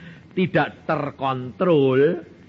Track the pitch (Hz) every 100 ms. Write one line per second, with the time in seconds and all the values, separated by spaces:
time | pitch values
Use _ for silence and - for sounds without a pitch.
0 | - - - - 185 165 139 - - 151
1 | 143 - 135 127 127 - 180 156 135 131
2 | 147 185 - -